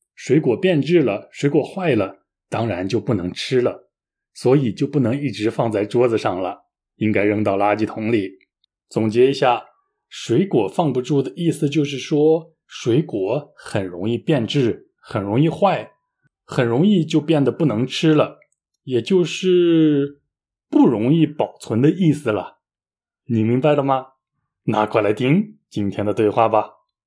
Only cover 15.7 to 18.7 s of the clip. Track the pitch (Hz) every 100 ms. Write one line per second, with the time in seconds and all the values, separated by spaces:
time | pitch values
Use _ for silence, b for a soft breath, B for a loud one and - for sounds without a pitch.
15.7 | 139 110 _ _ _ _ _ - - 117
16.7 | 120 196 196 160 160 147 156 135 - 156
17.7 | 107 135 - 180 151 107 - _ _ _